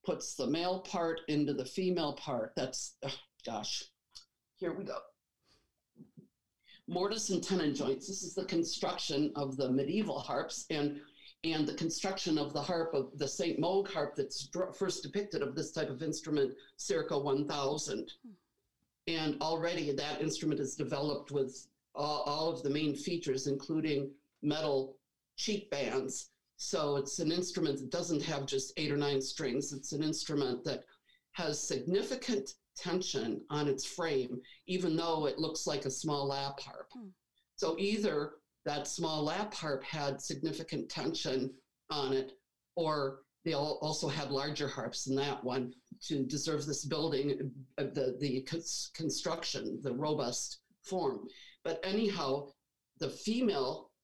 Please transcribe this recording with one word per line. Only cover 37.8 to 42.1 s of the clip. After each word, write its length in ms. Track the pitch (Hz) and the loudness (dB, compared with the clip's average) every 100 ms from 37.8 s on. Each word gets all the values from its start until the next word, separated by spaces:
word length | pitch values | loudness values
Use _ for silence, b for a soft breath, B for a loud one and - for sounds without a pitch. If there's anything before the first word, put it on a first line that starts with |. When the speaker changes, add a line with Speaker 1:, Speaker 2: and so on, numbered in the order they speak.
| 202 214 202 147 151 - _ _ 151 | 2 2 2 2 -2 -8 _ _ -4
Speaker 1:
that 200 | 147 - | -4 -4
small 380 | - 165 156 | -2 0 2
lap 300 | 151 180 214 | 2 0 -2
harp 280 | - 156 135 | -4 -2 -2
had 380 | - 156 143 139 | -2 -2 -2 -2
significant 680 | - 135 160 - - 139 - | -6 0 0 0 -4 -4 -2
tension 600 | - 160 - - 131 131 - _ _ - | -2 0 0 2 2 0 -4 _ _ -6
on 240 | 147 135 | -2 2